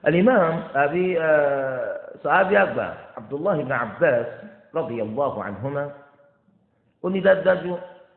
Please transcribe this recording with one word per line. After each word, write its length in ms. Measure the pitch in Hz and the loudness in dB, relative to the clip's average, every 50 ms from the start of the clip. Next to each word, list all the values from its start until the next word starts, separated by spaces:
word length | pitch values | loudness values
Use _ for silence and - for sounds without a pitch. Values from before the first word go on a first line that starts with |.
| - | 2
Al-Imam 500 | 147 156 175 190 - 269 214 175 165 160 170 208 - | 2 4 4 4 6 6 4 4 2 0 -4 -6 -4
àbí, 320 | - 139 143 143 156 180 185 185 180 | 0 0 0 2 2 0 0 0 0
eh, 640 | 165 160 156 156 151 143 143 139 139 135 135 131 127 117 104 92 - - - - | 0 2 4 4 4 4 2 0 0 -2 -4 -4 -4 -6 -6 -8 -10 -12 -14 -18
sàhábí 380 | - - 143 151 180 196 185 208 | -8 -2 2 2 4 4 4 4
àgbà 300 | 202 196 - - 123 104 87 82 - - - | 4 2 2 0 -4 -6 -6 -8 -12 -18 -18
Abdullah 480 | - - 110 107 135 143 165 196 190 151 | -18 -18 -12 -10 -8 -4 -2 0 0 0
ibn 120 | 135 127 | -2 -2
Abbas 560 | 135 120 120 110 98 - 170 156 127 117 - - - - - - - - _ _ | -2 -2 -2 -4 0 2 2 4 4 2 0 -2 -8 -12 -18 -20 -20 -20 _ _
radiyallahu 720 | - 165 160 113 117 113 107 104 110 127 143 131 117 107 | -6 -6 -6 -4 -4 -6 -6 -4 -2 -2 -2 -2 -2 -6
anhuma, 420 | 92 101 101 92 113 139 143 143 143 143 143 - - _ _ _ _ _ _ _ _ _ _ _ _ _ _ _ _ _ _ _ - | -8 -8 -8 -8 -8 -6 -4 -4 -6 -6 -10 -16 -20 _ _ _ _ _ _ _ _ _ _ _ _ _ _ _ _ _ _ _ -6
ó 60 | 180 | -2
ní 100 | 190 190 | -2 2
dájúdájú 520 | 180 190 190 190 190 185 185 170 160 180 180 175 - - - - - _ _ | 4 4 4 6 4 2 2 2 0 -6 -6 -6 -8 -14 -20 -20 -20 _ _